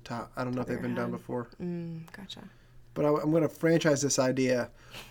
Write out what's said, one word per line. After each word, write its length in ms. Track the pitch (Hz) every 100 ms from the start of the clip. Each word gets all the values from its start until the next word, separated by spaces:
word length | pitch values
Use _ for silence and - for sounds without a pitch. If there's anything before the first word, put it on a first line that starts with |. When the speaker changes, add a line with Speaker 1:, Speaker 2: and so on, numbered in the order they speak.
Speaker 1:
top. 320 | - 120 107 -
I 60 |
don't 100 | 127
know 60 | 127
if 40 | 123
they've 140 | 123
been 120 | 123 120
done 120 | 120
Speaker 2:
Pornhub. 20 |
Speaker 1:
before. 360 | 117 - 123 120 -
Speaker 2:
Mm, 380 | 175 175 170 160 165
gotcha. 280 | - 196 - 196 - - - -
Speaker 1:
But 100 | -
I, 40 | 147
I'm 240 | 151 151
gonna 160 | 165 151
franchise 540 | - 165 165 160 135
this 160 | 135 -
idea 520 | 131 127 127 123 120 - - - -